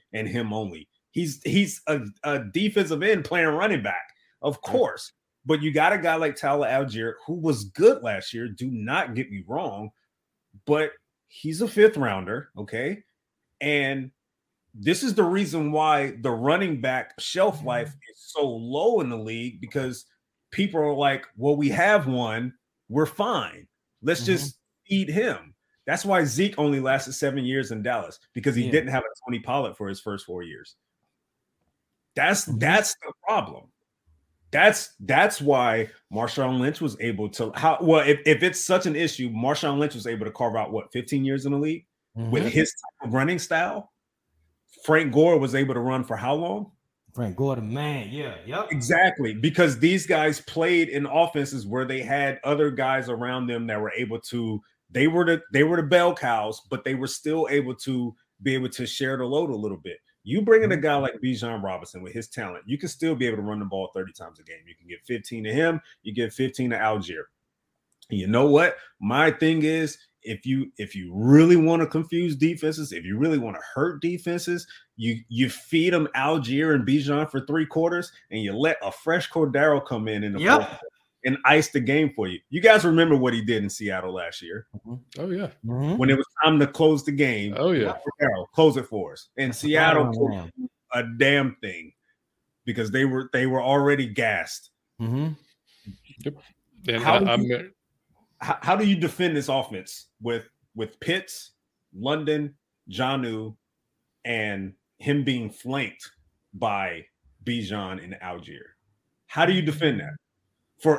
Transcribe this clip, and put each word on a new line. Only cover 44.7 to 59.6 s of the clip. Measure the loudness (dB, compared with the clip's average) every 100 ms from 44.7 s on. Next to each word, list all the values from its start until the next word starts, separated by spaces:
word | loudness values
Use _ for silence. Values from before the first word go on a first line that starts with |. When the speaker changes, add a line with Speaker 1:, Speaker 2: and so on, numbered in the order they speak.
| _ 2
Speaker 1:
Frank | 2 4
Gore | 4 6 6
was | 2 0
able | 0
to | -2
run | -2 -4 -4
for | -6
how | -4 -2
long? | -4 -6 -8 _ _ _ _
Speaker 3:
Frank | -8 -6 -2
Gore, | -4 -4
the |
man, | -6 -6 -6 -6 -8
yeah, | -10 -12 -12 -10
yep. | -8 -6
Speaker 1:
Exactly, | -4 0 4 4 2 -4
because | 0 0 4 2 4
these | 2 2 2
guys | 2 2 0
played | -6 -2 2 2 2
in | -2 -2
offenses | 2 2 2 -4 -6 -4
where | -4 -4
they | -4
had | -2 0 0 -2 0
other | 2 2
guys | 0 0 0 -2
around | -6 -4 -4 -4
them | -4 -4
that | -4
were | -4 -4
able | -6 -6
to, | -6 -6 -4 -6 _ _ _
they | 2 4
were | 4 2
the, | 2 2
they | 4
were | 4 4
the |
bell | 4 6 4 2
cows, | -2 -2 -2 -8 -8
but | -8 -4
they | -4
were | -4
still | -6 -4 -2 2
able | 0 0 -6
to | -6 -4 -4 -8 _ _
be | -2
able | -2 -2
to | -6 -8
share | -4 -4 -2
the | -2
load | -2 -2
a |
little | -2